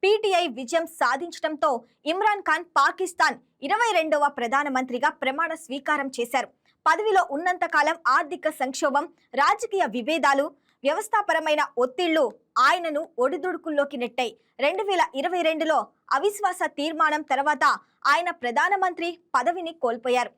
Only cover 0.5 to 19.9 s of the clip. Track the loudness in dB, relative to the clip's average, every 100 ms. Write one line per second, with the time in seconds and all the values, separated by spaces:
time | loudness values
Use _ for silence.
0.5 | -6 -2 -2 -2 -2 -2 -2 -6 -6 -6
1.5 | -2 0 0 -6 _ -4 0 0 0 -2
2.5 | -2 0 2 2 0 -6 0 0 0 _
3.5 | _ -4 0 2 0 0 0 0 -2 -2
4.5 | 0 0 -2 -2 -2 -2 0 -4 -2 -4
5.5 | -6 -8 -8 -2 0 -2 -4 -2 -2 -2
6.5 | _ _ _ 2 2 4 2 2 -2 -2
7.5 | -2 0 2 2 0 2 2 0 -4 -6
8.5 | -4 -6 -2 0 0 -2 _ _ 0 2
9.5 | 2 -2 0 0 -2 -2 0 2 2 0
10.5 | _ _ _ -2 -2 0 0 2 0 2
11.5 | 0 0 0 -2 0 0 2 2 -2 _
12.5 | 2 4 4 0 -4 -6 -2 -2 0 -4
13.5 | -6 -2 -2 -2 -4 -6 -4 -6 -6 _
14.5 | -2 -2 0 -2 0 0 -2 -2 0 0
15.5 | 0 0 0 -2 _ -4 0 0 -2 -4
16.5 | -2 -6 -4 -6 0 0 0 0 0 2
17.5 | 2 2 0 _ _ 2 2 0 -4 -4
18.5 | 0 0 2 0 -2 -6 -8 _ -2 -2
19.5 | -4 -8 -4 -4